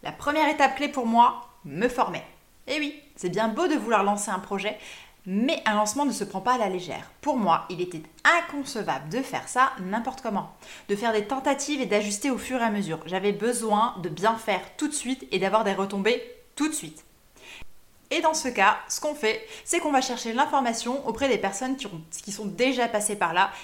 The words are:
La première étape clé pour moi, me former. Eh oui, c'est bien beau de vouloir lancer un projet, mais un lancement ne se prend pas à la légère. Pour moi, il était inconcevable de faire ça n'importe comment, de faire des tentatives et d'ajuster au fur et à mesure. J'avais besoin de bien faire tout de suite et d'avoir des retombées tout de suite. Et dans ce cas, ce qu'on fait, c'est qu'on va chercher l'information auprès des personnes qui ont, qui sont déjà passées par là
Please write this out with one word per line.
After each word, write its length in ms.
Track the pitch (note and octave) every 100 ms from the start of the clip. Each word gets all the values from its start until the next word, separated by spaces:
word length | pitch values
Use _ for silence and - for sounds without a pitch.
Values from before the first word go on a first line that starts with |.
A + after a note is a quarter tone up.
La 100 | -
première 360 | - - D4+ D4
étape 280 | D4+ C4+ C4
clé 120 | C#4+
pour 180 | - A#3
moi, 420 | A#3 A#3+ - - -
me 240 | D#3 C#3 A#3+
former. 340 | B3 G#3 E3 - - _ _ -
Eh 120 | D4+
oui, 220 | D4 D4+ - -
c'est 140 | F#3
bien 180 | E3+ A3
beau 180 | A3 F4+
de 80 |
vouloir 300 | D4 G#3+ A3
lancer 260 | G3+ G#3 G#3+
un 80 | F#3+
projet, 400 | - G3 G3+ G#3+ - - - _
mais 360 | - G3 B3+ E4
un 100 | A3+
lancement 300 | G#3 G#3+ C#4
ne 80 | C#4+
se 100 | G#3
prend 200 | G3+ F#3+
pas 120 | G#3+
à 40 | B3+
la 100 | G#3
légère. 420 | F#3 E3+ A#2+ - -
Pour 140 | C#4+ C4+
moi, 280 | F#3+ E3 -
il 100 | F3
était 220 | F3+ G#3 - -
inconcevable 840 | C#4 E4+ E4+ C#4+ C#4 A3+ E3+ C#3 D3+
de 120 | G#3+
faire 280 | C4 C3 -
ça 240 | B3 C4 -
n'importe 400 | F#3 G#3+ A#3 -
comment, 340 | A#3 G3+ E3 - - - -
de 60 |
faire 180 | G3+ A#3
des 140 | A3 G#3
tentatives 540 | C4+ C#4 C#4 - D4
et 60 | A3+
d'ajuster 440 | G#3 G#3 G3+ C#4+
au 80 | A#3+
fur 220 | - B3+
et 40 |
à 60 | A#3
mesure. 300 | G#3 E3 D#3 D#3+
J'avais 260 | F#3 G3
besoin 640 | G3+ A3 A#3+ A3+ G#3 A#3 G3
de 80 | E3+
bien 280 | D#3 G3+ A3+
faire 240 | - F#3 - -
tout 100 | D4+
de 60 |
suite 340 | D4 A#3+ C4 -
et 80 | E3
d'avoir 240 | F#3+ G#3+
des 80 | G#3+
retombées 500 | F#3+ G3 G3+ G3 B3 - - -
tout 140 | - D4+
de 60 |
suite. 300 | D#4 D#3 - - _ _ - - - - - - _ _
Et 80 | D4+
dans 140 | D#4+
ce 140 | D#4+ C4
cas, 280 | A#3+ G3 - -
ce 120 | -
qu'on 160 | G3+ G3
fait, 280 | A3 A3 - -
c'est 160 | - E4+
qu'on 100 | D#4+
va 120 | C#4
chercher 300 | B3+ A#3 A#3
l'information 720 | A3+ D4+ C#4+ A#3+ A#3 A#3+ C#4 C#4
auprès 200 | A3 C#4
des 100 | B3
personnes 380 | G3 G3 B3+ C4+
qui 100 | G3
ont, 160 | E3 D#3+
qui 180 | - -
sont 160 | G3+ G#3
déjà 400 | - B3+ B3 A#3
passées 300 | A3 G#3 G#3
par 160 | F3
là 180 | E3 G3 -